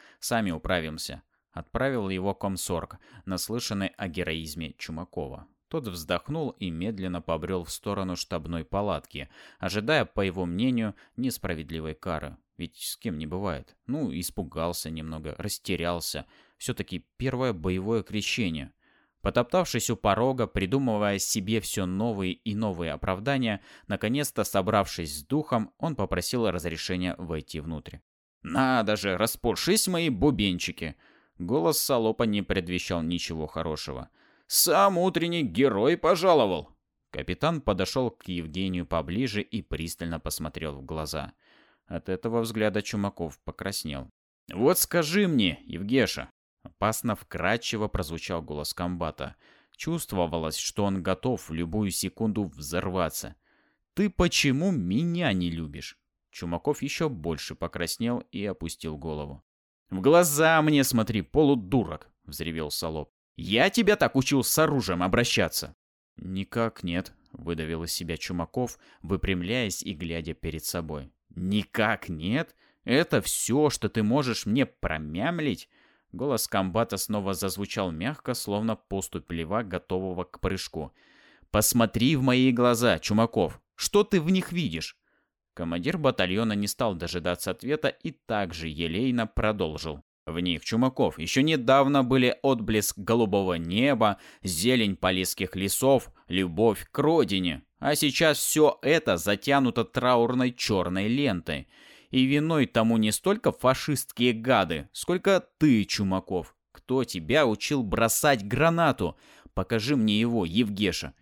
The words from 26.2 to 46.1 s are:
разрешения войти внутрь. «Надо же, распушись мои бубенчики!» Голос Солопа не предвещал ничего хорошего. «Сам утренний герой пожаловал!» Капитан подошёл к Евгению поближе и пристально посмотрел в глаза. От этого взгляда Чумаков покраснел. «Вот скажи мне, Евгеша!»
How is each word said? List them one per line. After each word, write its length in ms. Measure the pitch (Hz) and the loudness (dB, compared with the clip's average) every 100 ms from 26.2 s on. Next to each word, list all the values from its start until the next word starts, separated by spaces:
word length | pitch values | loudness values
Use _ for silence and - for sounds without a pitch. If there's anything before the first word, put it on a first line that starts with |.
| - 123 110 | -2 0 0
разрешения 640 | 87 82 82 - 90 90 - | 0 -4 -6 -4 -2 -2 -4
войти 440 | 85 80 78 80 | -6 -6 -6 -8
внутрь. 380 | 76 78 - 78 _ _ _ _ | -8 -8 -10 -16 _ _ _ _
«Надо 540 | - 269 131 127 104 107 | -4 0 2 2 2 0
же, 200 | 98 90 | 0 0
распушись 720 | 110 - 120 104 - 214 - | 0 0 -2 0 2 2 2
мои 220 | 175 165 | 0 0
бубенчики!» 840 | 110 147 127 104 87 - - 80 73 _ _ _ - | 2 2 4 2 0 -4 -6 -10 -10 _ _ _ -10
Голос 400 | 87 127 165 151 | -4 0 2 2
Солопа 460 | - 131 110 110 | 2 2 2 2
не 180 | 117 104 | 0 0
предвещал 600 | 98 92 87 90 - 87 | -2 -2 -2 -4 -2 -2
ничего 440 | 80 87 - 80 76 | -2 -4 -4 -6 -6
хорошего. 640 | - 80 76 - 65 - _ _ _ - | -6 -6 -6 -8 -10 -14 _ _ _ -4
«Сам 520 | - - 165 202 185 | 0 4 6 6 4
утренний 440 | 185 170 170 170 | 2 2 0 0
герой 540 | 131 82 135 98 120 170 | 0 4 4 6 4 4
пожаловал!» 800 | 160 175 185 160 107 85 76 _ _ _ _ | 4 4 6 6 6 0 -6 _ _ _ _
Капитан 520 | - 67 90 151 165 | -8 -6 -2 -2 0
подошёл 480 | 131 95 95 - 123 | 0 0 0 0 -2
к 180 | - - | -4 -6
Евгению 580 | 90 80 76 95 90 85 | -6 -6 -4 -2 -2 -2
поближе 540 | 82 76 92 131 104 | -2 -2 -2 -2 -4
и 220 | - 110 | -6 -8
пристально 580 | - 76 82 - 85 80 | -6 -6 -6 -6 -6 -6
посмотрел 540 | 80 - 78 - 80 | -6 -6 -8 -8 -8
в 100 | 71 | -8
глаза. 480 | 67 80 78 78 69 - _ _ _ _ - | -8 -6 -6 -6 -8 -12 _ _ _ _ -12
От 240 | - - | -10 -6
этого 300 | 92 117 117 | -4 -2 -2
взгляда 420 | 113 110 107 104 | -2 0 0 0
Чумаков 560 | 101 107 101 - 82 - | -2 -2 -2 -4 -8 -8
покраснел. 720 | - - 95 98 80 71 67 _ _ _ - | -14 -10 -8 -6 -6 -8 -12 _ _ _ -12
«Вот 260 | 85 123 180 | 0 2 2
скажи 480 | - 170 151 185 196 | 2 0 0 2 2
мне, 360 | 147 98 76 | 4 2 0
Евгеша!» 640 | - 85 98 131 104 | -6 -8 0 2 2